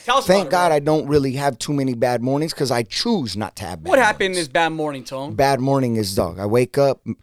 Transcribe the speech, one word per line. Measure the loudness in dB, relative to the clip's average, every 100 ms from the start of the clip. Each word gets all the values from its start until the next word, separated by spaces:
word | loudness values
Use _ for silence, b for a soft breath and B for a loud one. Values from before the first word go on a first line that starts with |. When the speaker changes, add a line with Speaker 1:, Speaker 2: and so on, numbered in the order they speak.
Speaker 1:
Tell | 0 0
us | 4
Speaker 2:
thank | 2 4
Speaker 1:
about |
it, |
Speaker 2:
God | 2 4
Speaker 1:
bro. | 2
Speaker 2:
I |
don't | 2 0 2
really | 0 0
have | 0 0 -2
too | -2
many | 0 0
bad | 0 0 0
mornings | 0 0 -2
'cause | -2 -2
I | 0
choose | -2 -4 0 0 -2 -4
not | -8 -8
to |
have | -10 -8
bad | 0
Speaker 1:
What | 4
happened | 4 2 -2
Speaker 2:
mornings. | -2
Speaker 1:
this | -2
bad | 0 0
morning, | -2 -6 -6
Tone? | -10 -10 -8 0
Speaker 2:
Bad | 2 2
morning | 2 2 2
is, | 0 -2 -2
dog, | -2 -4
I | 0
wake | 0 2 2
up, | 0 0 -8
m-, | -12